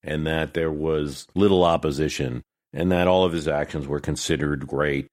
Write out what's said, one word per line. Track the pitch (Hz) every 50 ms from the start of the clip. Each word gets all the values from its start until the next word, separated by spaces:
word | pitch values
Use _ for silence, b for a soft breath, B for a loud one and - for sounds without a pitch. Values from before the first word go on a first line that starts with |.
and | - 73 76 78 78
that | 80 80 80 80 76 -
there | 85 82 80
was | 78 73 76 80 80 76 76 73 67 - - _ _
little | 87 101 104 98 92 87
opposition, | 85 82 78 - 80 71 69 78 73 - - 71 64 60 62 - _ _ _ _ _ -
and | 71 82 92
that | 90 87 90 90
all | 92 92 95
of | 90 82
his | 85 73 78
actions | 76 73 76 - - 80 71 67
were | 71 73
considered | - - 76 71 - - 82 73 73 73 73 67 67 67
great | - 69 73 73 71 69 67 -